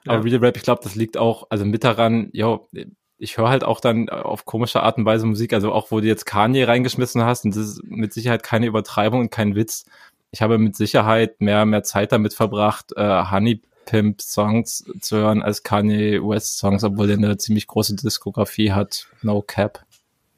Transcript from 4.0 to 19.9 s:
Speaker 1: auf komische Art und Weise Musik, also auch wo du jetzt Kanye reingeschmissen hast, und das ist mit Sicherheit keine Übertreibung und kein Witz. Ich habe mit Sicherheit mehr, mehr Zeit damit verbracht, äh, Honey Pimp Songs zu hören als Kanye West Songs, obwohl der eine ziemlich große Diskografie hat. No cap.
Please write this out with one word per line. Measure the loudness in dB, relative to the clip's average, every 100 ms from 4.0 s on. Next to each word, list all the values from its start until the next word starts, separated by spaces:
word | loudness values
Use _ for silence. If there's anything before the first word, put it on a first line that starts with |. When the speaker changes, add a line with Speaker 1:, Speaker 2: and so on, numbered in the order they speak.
| -2
Speaker 1:
auf | -6 -6 -8 -6
komische | -4 -2 0
Art | 0 2
und | 2
Weise | 2 2
Musik, | 0 0
also | 0 2
auch | 0 0
wo | 0
du | 0
jetzt | 0 -2
Kanye | 2 2 4
reingeschmissen | 4 2 0 -2 -2 0
hast, | 0 0 -2
und | -2
das |
ist | -6 -10
mit | -12 -6 -6
Sicherheit | -4 -2 -2
keine | 0 0 2
Übertreibung | 0 -2 0 2 2
und | 0
kein | 0 0 0
Witz. | -2 -6 -14 -20 -20 _ _
Ich | -2
habe | 2 4
mit | 2 2
Sicherheit | 2 2 4 4 2 0
mehr, | 2 4 4
mehr | 2
Zeit | 0 -2 2
damit | 2 0
verbracht, | 0 -2 0 0 -2 -8 -4
äh, | 0 0 0
Honey | 2 2 0 _ _ -2
Pimp | 0 0 -2
Songs | -4 -2 0 0 -2 -8 -12 -14
zu | -4 0
hören | 2 2
als | 0 -4
Kanye | -2 0 2 2 0 0
West | -2 -4 -4 -4
Songs, | 0 2
obwohl | 0 0 2
der | 2
eine | 2 0
ziemlich | -2 -2 -2
große | -2 -2 -2
Diskografie | -4 -6 -6 -4 -2 0 0
hat. | 0 -2 -6 -14 _
No | -2 -2
cap. | -2 -4 -4 -6 _